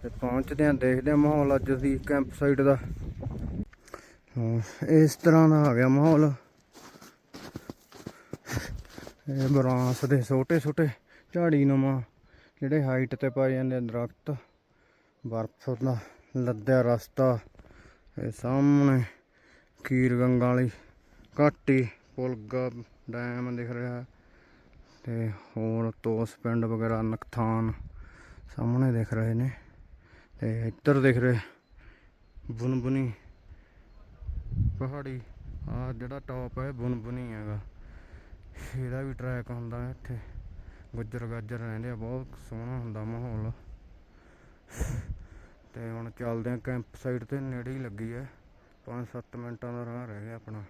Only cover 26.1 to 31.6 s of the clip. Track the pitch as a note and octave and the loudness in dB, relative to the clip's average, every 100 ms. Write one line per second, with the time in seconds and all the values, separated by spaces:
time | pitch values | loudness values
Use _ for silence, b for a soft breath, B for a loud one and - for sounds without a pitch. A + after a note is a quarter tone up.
26.1 | A2 A2+ - A#2 A#2 A2+ A2+ A2+ A2+ A2 | -2 -2 -4 -2 0 0 -2 -2 0 -2
27.1 | A2+ - A#2 A2+ A2+ A2 - B B B | -4 -8 -2 0 0 -2 -4 B B B
28.1 | B B B - - A#2 B2 C3 A#2 A2 | B B B -14 -6 -2 2 2 0 0
29.1 | A2+ A2+ A2+ B2+ - b b b - b | -2 0 0 -2 -4 b b b -20 b
30.1 | b b - A2+ A2+ A2+ - - C#3 C3 | b b -6 -4 -2 -4 -2 2 6 6
31.1 | B2 B2+ A#2 B B | 6 4 2 B B